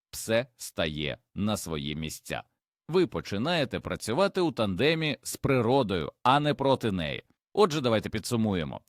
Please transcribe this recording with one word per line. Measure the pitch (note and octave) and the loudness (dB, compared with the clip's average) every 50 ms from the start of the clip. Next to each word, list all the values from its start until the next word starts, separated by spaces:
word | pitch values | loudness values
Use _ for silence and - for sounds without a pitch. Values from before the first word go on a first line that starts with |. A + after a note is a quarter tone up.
| _ - | _ -16
все | - - - - A2+ A#2 C3 - _ | -12 -10 -2 0 0 0 0 -2 _
стає | - - - - - F2 D#2+ D2+ D2+ D2+ C#2 A#1+ - _ _ - | -16 -16 -10 -4 -2 -2 -2 -2 -4 -4 -4 -6 -8 _ _ -6
на | E2+ G2+ G#2+ G#2+ | -4 -2 -2 -2
свої | F#2 - E2 D#2+ D2+ C#2+ D2 D2+ | -2 -4 -6 -6 -6 -4 -6 -6
місця. | D2+ D#2+ D2+ - - - - D2+ A1 - _ _ _ _ _ _ _ _ - | -6 -6 -8 -10 -12 -10 -8 -8 -8 -8 _ _ _ _ _ _ _ _ -2
Ви | D#3 F#3+ F3 | 2 2 2
починаєте | - - E2+ - - G2+ G2 A#2+ D#3+ F3+ E3 C3+ A2+ - E2 | 2 0 -6 -6 -4 -4 -4 -2 0 0 0 -2 -2 -4 -6
працювати | - - F2 D#2+ - G#2+ A2+ D#3+ G3 G3 - F#3+ | -4 -6 -8 -6 -4 -2 0 2 0 0 2 0
у | F3 D#3+ | 0 0
тандемі | A#2 - A2+ G2 F#2 E2+ B2+ D#3 E3 D#3+ D#3+ D3+ C3+ - - | 0 0 -2 -2 0 2 2 2 2 2 0 -4 -4 -6 -8
з | - - | -12 -10
природою, | - - C3+ C3+ B2+ A2 A2+ C3 C#3 B2+ F#2 G2 E2+ D2 - - _ - | -4 0 2 2 4 4 4 4 4 4 2 0 -2 -2 -4 -6 _ 2
а | B2 C3+ D3 | 4 4 4
не | D3 D3 C3+ | 4 2 0
проти | - C#3 C#3 C3 B2+ - A2 | 2 2 2 2 2 2 -2
неї. | F#2+ F2+ D#2+ D2 B1+ - - _ _ _ _ _ - | -2 -2 -2 -4 -6 -8 -10 _ _ _ _ _ 2
Отже, | - G#3+ F3+ D3 D#3+ | 4 4 4 4 0
давайте | B2+ B2 A2+ G#2+ - G2+ | 2 2 2 2 0 -2
підсумуємо. | - G#2+ - - A#2+ A2+ A2 G#2+ G2 F2 D#2 C2+ A1+ - _ | -6 -6 -4 -2 0 2 2 2 2 0 -2 -4 -6 -10 _